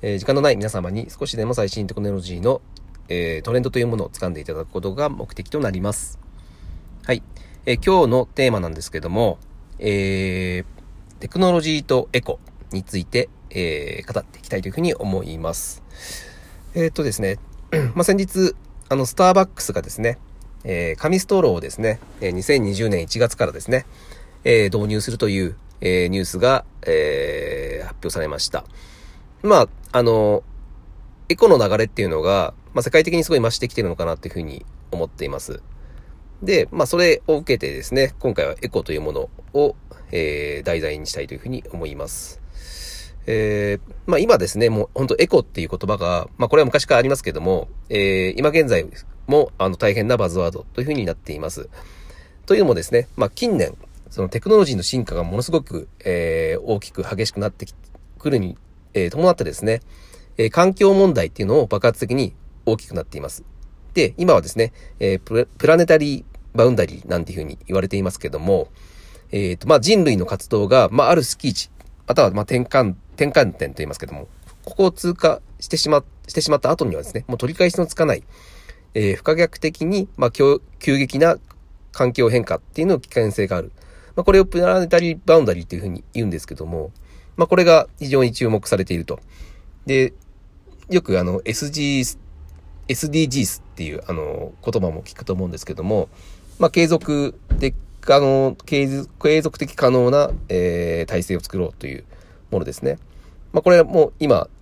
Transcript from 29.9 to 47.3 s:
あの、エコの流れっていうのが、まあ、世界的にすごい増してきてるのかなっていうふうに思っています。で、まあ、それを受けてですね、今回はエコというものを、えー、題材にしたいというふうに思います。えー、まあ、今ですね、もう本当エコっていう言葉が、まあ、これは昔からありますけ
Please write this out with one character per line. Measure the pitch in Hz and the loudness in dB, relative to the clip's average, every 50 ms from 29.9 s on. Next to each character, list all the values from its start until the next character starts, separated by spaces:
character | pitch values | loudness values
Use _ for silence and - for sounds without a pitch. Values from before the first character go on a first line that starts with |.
あ | - 127 120 | 0 2 4
の、 | 117 113 110 107 104 104 117 - - - - - - - - - - - - - - - - - - | 4 4 4 4 4 2 0 -2 -6 -18 -18 -18 -18 -20 -20 -20 -20 -20 -20 -20 -20 -20 -20 -4 -4
エ | 170 | 2
コ | - 233 220 | 6 8 8
の | 175 131 | 8 8
流 | 113 98 98 107 | 6 4 2 2
れ | 113 | 0
っ | 110 | 0
て | - - | -2 -2
い | 104 | -2
う | 92 | 0
の | 82 78 | 0 0
が、 | 78 90 98 98 87 - - - - - - | 2 2 2 2 2 0 -4 -12 -20 -6 -4
ま | - | -4
あ、 | 120 | -4
世 | - | 4
界 | - 160 160 | 4 4 4
的 | 160 165 | 4 2
に | 170 156 | 0 0
す | - | 2
ご | 165 135 | 2 2
い | |
増 | 113 113 | 2 0
し | 113 - | -2 -2
て | - 120 | -6 -6
き | - | -4
て | - | -4
る | 110 92 | -4 -4
の | 85 | -4
か | - 87 | -4 -4
な | 82 82 | -4 -4
っ | - | -6
て | - 85 | -8 -12
い | |
う | - | -10
ふ | 87 | -8
う | 82 | -10
に | 78 67 - - - - - - - | -10 -12 -14 -16 -18 -20 -20 -14 -12
思 | - 85 82 | -6 -6 -6
っ | - | -6
て | - - - | -6 -10 -8
い | 71 | -8
ま | 69 69 | -8 -10
す。 | - - - - - - - - - - - - - - - - - - - - - | -10 -12 -14 -14 -14 -18 -20 -20 -20 -20 -20 -20 -20 -20 -20 -20 -20 -20 -18 -10 -2
で、 | 190 202 165 - - | 2 2 2 2 2
ま | - 165 147 | 0 0 0
あ、 | 120 | 2
そ | - 175 | 4 4
れ | 180 170 151 - - - | 6 6 4 4 4 0
を | 156 147 | 0 0
受 | 165 - 131 | 2 0 -2
け | 113 | 0
て | - 67 71 | 0 -6 -8
で | 67 - | -8 -8
す | - 123 | -4 0
ね、 | 131 135 131 - - | 0 0 0 -2 -4
今 | - 131 101 | -4 -2 0
回 | - 73 69 | 0 -2 -2
は | 78 - | -4 -6
エ | - - | -8 -4
コ | - - 80 | -4 -4 -4
と | - | -4
い | 80 76 | -6 -6
う | |
も | 76 76 73 | -4 -6 -6
の | 71 67 - - - - - - | -6 -6 -8 -10 -18 -20 -4 0
を、 | 139 147 143 - - - - - - - - | 2 2 2 0 -4 -14 -20 -20 -20 -16 -6
え | - 82 80 76 73 73 73 73 73 71 | -4 -4 -2 -2 -4 -4 -6 -6 -8 -6
ー、 | - | -4
題 | - 87 85 | -4 -2 -2
材 | 80 78 76 76 | -2 -4 -6 -6
に | 76 73 | -10 -10
し | - | -8
た | 76 | -8
い | 71 67 | -8 -10
と | - | -10
い | 67 | -12
う | |
ふ | - | -10
う | 120 | -10
に | 127 123 - - | -10 -10 -10 -12
思 | - 87 82 76 | -12 -10 -10 -10
い | 71 | -10
ま | 69 73 - | -10 -10 -10
す。 | - - - - - - - - - - - - - - - - - - - - - - - - | -10 -12 -14 -16 -16 -18 -18 -16 -16 -16 -16 -16 -16 -16 -16 -16 -16 -16 -18 -18 -18 -14 -6 -4
え | 113 110 107 107 104 104 104 101 101 101 | -2 0 0 0 -2 -2 -2 -2 -4 -4
ー、 | - - - - - | -6 -12 -18 -14 -4
ま | - 190 | 0 0
あ、 | 139 | 0
今 | 180 226 240 - | 4 4 4 4
で | - - | 4 -2
す | - 104 | -2 0
ね、 | 117 117 | 0 0
も | 110 107 107 | 0 0 -4
う | - - | -4 -4
本 | - 135 127 | -6 -2 -2
当 | - - | 0 0
エ | 165 - | 0 2
コ | - 156 | 2 2
っ | 120 | 2
て | - - - | 0 -8 -8
い | 82 | -8
う | 78 | -8
言 | - 87 | -8 -8
葉 | - 92 104 95 | -4 -4 -4 -2
が、 | 87 85 90 87 - - - - | -2 -2 -2 -2 -4 -6 -6 -4
ま | 123 117 | -2 4
あ、 | |
こ | - 151 | 4 4
れ | |
は | 151 | 4
昔 | 127 - 143 - | 6 2 0 2
か | - 143 | 4 4
ら | 120 | 4
あ | |
り | 123 131 | 4 2
ま | 139 | 0
す | 135 - | -2 -2
け | 90 | -6